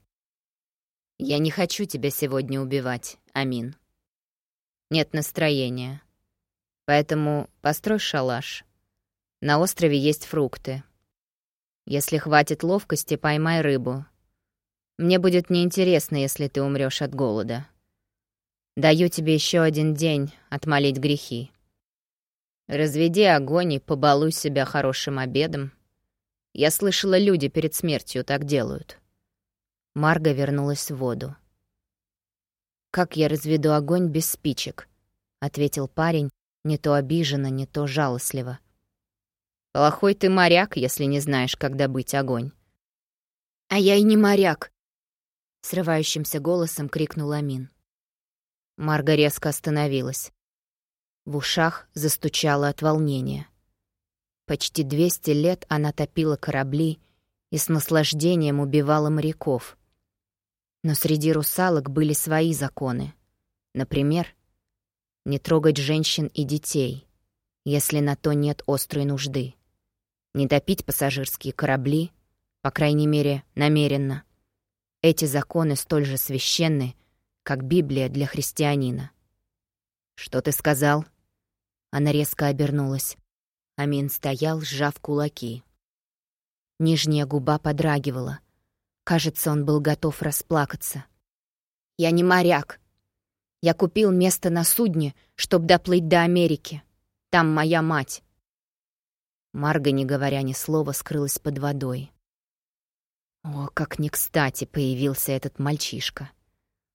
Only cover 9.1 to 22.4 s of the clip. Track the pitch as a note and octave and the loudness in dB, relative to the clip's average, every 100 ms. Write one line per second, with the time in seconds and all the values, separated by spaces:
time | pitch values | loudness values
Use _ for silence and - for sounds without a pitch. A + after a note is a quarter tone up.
9.1 | _ _ - C#3+ D3 F#3 - E3 C#3+ C#3+ | _ _ -8 0 2 2 2 2 2 2
10.1 | D3+ - D#3 C3+ - - C3 - _ _ | 0 -2 -2 -2 -4 -10 -10 -12 _ _
11.1 | _ _ _ _ _ _ _ - C#3 - | _ _ _ _ _ _ _ -6 -4 -2
12.1 | D#3 D3+ D3+ D3 D3+ E3 G3 - D#3 - | -2 4 4 4 0 -2 -2 -2 -6 -4
13.1 | D3+ D3+ D3+ D#3+ E3 D3 C3+ B2 C3 D3 | -4 -2 -2 -2 0 0 -2 -2 -8 -10
14.1 | _ _ _ _ _ _ _ _ - E3+ | _ _ _ _ _ _ _ _ -4 2
15.1 | F3+ F#3 F3+ F3 F3+ F3 F3 F#3 E3 - | 4 4 2 2 2 2 2 4 4 2
16.1 | D3+ C3+ - C#3+ - C#3 C#3 C3+ - C#3 | -2 -2 -2 -4 -2 -2 -2 -2 -2 -6
17.1 | C3+ C3 G#2+ G#2+ A#2 C#3 _ _ _ _ | -2 -2 -2 -4 -6 -10 _ _ _ _
18.1 | _ _ _ _ _ _ - D3+ D#3 F3 | _ _ _ _ _ _ 0 4 6 4
19.1 | - D#3+ D#3 - F3 D#3+ D3+ D#3 D3 D#3+ | 0 2 2 2 2 2 2 0 0 0
20.1 | D3 C#3+ - - C#3+ D#3 C#3+ C#3+ C3+ C#3+ | 0 -2 -8 -10 -8 -2 2 2 0 0
21.1 | C#3+ - A#2 B2+ _ _ _ _ _ _ | -2 -4 -10 -10 _ _ _ _ _ _
22.1 | _ _ _ | _ _ _